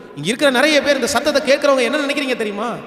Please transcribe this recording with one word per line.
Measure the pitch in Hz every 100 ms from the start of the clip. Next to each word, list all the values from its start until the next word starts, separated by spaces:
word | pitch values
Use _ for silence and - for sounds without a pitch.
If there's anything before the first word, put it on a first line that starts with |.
| - 143
இங்க | 147
இருக்கிற | 254 285
நிறைய | 254 294 294
பேர், | 269 277
இந்த | 233
சத்தத்தை | 233 302 285
கேட்கிறவங்க | 285 285 285 269
என்ன | 233 302
நினைக்கிறீங்க | 277 285 277 240
தெரியுமா? | 214 202 233 170